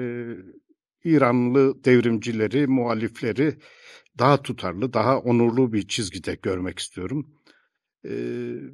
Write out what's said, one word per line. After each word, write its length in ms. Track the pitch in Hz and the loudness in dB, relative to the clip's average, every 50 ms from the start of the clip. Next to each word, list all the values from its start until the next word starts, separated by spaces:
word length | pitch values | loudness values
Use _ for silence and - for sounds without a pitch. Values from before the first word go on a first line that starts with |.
| 127 120 120 120 117 117 117 90 92 - - - _ _ _ _ _ _ _ _ - | -6 -8 -8 -10 -10 -12 -12 -14 -16 -20 -20 -20 _ _ _ _ _ _ _ _ 0
İranlı 800 | 170 160 143 135 120 123 123 120 123 123 139 135 135 131 - - | 2 4 4 4 4 4 2 2 2 4 4 4 4 2 2 4
devrimcileri, 840 | 131 127 120 113 120 113 104 104 120 113 110 107 101 110 143 147 | 6 6 6 6 4 0 -2 -2 -4 -2 -2 -2 0 0 0 2
muhalifleri 880 | 131 131 127 120 120 113 110 113 110 - - 135 113 101 127 151 156 - - - - _ _ - - - - _ _ _ - | 2 2 0 0 0 -2 -2 -4 -6 -6 -6 -4 -2 0 0 0 0 -2 -4 -12 -20 _ _ -20 -20 -20 -20 _ _ _ 2
daha 220 | 120 139 143 131 | 4 4 4 4
tutarlı, 520 | - - - - - 92 85 95 120 127 123 | 2 -4 -10 -6 -8 -8 -4 -4 -4 -2 0
daha 260 | 113 107 123 135 127 | 0 2 2 2 2
onurlu 540 | - 123 120 117 120 117 113 127 131 117 110 | 2 2 2 2 2 2 2 2 0 2 0
bir 140 | 104 95 | -2 -4
çizgide 500 | 101 - - 107 90 - 92 - 98 87 - | -4 -6 -6 -6 -6 -10 -8 -8 -8 -8 -4
görmek 380 | - 104 92 90 90 90 90 - | -4 -4 -4 -4 -4 -8 -8 -10
istiyorum. 480 | - - - - - 110 131 151 139 - _ _ _ _ _ _ _ _ _ _ _ _ _ _ - | -12 -12 -10 -10 -8 -6 -6 -6 -8 -10 _ _ _ _ _ _ _ _ _ _ _ _ _ _ -12
E, 60 | - 117 117 120 120 120 120 120 120 120 135 139 131 | -10 -8 -8 -6 -6 -8 -8 -8 -8 -10 -12 -12 -16